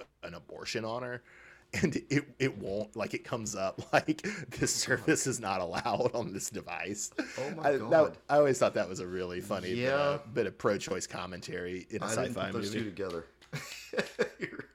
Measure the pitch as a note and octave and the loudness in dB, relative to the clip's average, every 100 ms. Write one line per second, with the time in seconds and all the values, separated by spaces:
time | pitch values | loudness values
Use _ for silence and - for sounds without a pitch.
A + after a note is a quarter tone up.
0 | - _ E2+ E2+ - E2+ - A#2 A2 A#2+ | -12 _ -12 -12 -14 -12 -6 -4 -2 -4
1 | B2 B2 - - - - _ - E3+ - | -4 -8 -12 -20 -20 -20 _ 0 0 0
2 | - C#3 - - C3 G#2 G2 G2+ G#2 A2+ | 0 0 0 0 0 0 -4 -2 -4 -4
3 | G2 A#2 - B2 G#2+ G2+ F#2+ - - - | -4 -4 -4 -4 -4 -2 -2 -2 2 2
4 | - D#3 F#3+ G3+ C#3+ - D#3 - - A#2+ | 4 0 -2 -6 -8 -2 0 0 2 2
5 | D#3 D3+ C3+ A2+ G#2 F#2+ F2 - A#2 G#2 | 4 4 4 0 0 0 0 -2 0 2
6 | B2 A#2+ F2 G2 - - - E2+ E2 D#4 | 2 0 -4 -4 -6 -8 -8 -6 -6 -6
7 | - - B3+ - - D#3+ C#3+ C3+ A2 D#3+ | -6 -6 -6 -4 -6 0 2 2 6 6
8 | D3+ - - D3 D3 B2 G#2+ A2+ F#2 F#2 | 6 2 2 6 8 6 4 4 0 -2
9 | F2+ F#2 F2+ F2+ G2 G2 F2+ F#2 B2+ C#3 | -4 -2 -2 -4 -2 -2 0 0 2 2
10 | C#3+ C#3+ - A#2+ F#3 - A#2+ G2 - F#2 | 2 0 -2 0 0 2 2 2 0 -4
11 | - - F#2 F2+ - D#3+ F2+ F#2 - G#2 | -4 -6 -6 -8 -6 -6 -4 -6 -4 -4
12 | G2 A2 - G#2 F#2+ A2 G2+ A2 G#2+ F2 | -2 0 0 -2 -2 -2 -2 -2 -4 -4
13 | F#2+ E2+ - - - - - - - - | -4 -4 -8 -16 -10 -10 -8 -12 -8 -4
14 | - - - - - - - | -4 0 -2 -2 -10 -8 -12